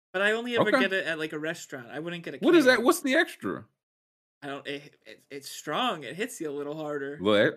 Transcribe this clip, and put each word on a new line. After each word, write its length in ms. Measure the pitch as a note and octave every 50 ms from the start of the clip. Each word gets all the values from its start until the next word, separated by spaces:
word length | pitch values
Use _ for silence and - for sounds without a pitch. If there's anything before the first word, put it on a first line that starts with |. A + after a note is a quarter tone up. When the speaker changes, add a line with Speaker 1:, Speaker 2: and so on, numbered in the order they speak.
| _ _ -
Speaker 1:
but 100 | F#3 G3
I 100 | G#3 A3
only 240 | A3+ A#3 B3 A#3+
ever 120 | A#3 - G#3+
Speaker 2:
Okay. 100 | A#3 C4+
Speaker 1:
get 120 | A3 F#3+ F#3+
it 140 | F#3+ D3
at, 120 | D3 E3 D#3+
like, 140 | D#3 D#3 D#3+
a 60 | D3+
restaurant. 500 | D3+ E3+ F3 E3+ - - - C3 A#2+ A#2 G#2
I 60 | C#3
wouldn't 240 | D#3 E3+ F3 E3+ E3+
get 120 | - -
a 40 | C3
Speaker 2:
What 160 | - C#4 E4+
is 100 | E4+ C#4
that? 120 | B3+ B3+
Speaker 1:
can. 80 | A3+ A#3
Speaker 2:
What's 160 | C4 E4+ -
the 140 | - C4+ B3+
extra? 500 | D#4+ F4 E4+ - - - G2 E2 - - - _ _ _ _ _ _ _ _ _ _ _ _ _ _ -
Speaker 1:
I 40 |
don't, 200 | C#3+ C#3 C#3+ -
it, 300 | - C#3+ C#3+ D3 D3 - _ _
it, 180 | - A2 - _ -
it's 200 | C3+ C#3+ C3+ -
strong. 540 | - - - D#3 D3 F3+ B3 B3 G3+ E3 C#3
It 120 | A2+ C3+
hits 240 | E3 A3 C4 - -
you 80 | E3+ D3+
a 40 | C#3
little 220 | C#3+ C#3+ C#3+ D3
harder. 440 | D#3 D#3 D3+ D3 D3 C#3 C#3 C#3+ A#2
Speaker 2:
Well, 140 | F#2 G2+ G#2+
eh, 160 | G2+ A2 D#3 -